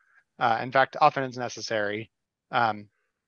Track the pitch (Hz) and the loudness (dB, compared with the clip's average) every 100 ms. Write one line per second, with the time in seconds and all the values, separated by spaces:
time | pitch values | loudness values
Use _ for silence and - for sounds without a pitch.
0 | _ _ _ - 123 113 127 135 131 - | _ _ _ -2 0 0 0 2 2 4
1 | 151 143 131 123 120 - - 110 104 107 | 4 4 -6 -6 -8 -8 -6 -2 -2 -4
2 | 113 _ _ _ _ 127 117 104 104 _ | -10 _ _ _ _ 0 0 0 -10 _
3 | _ _ | _ _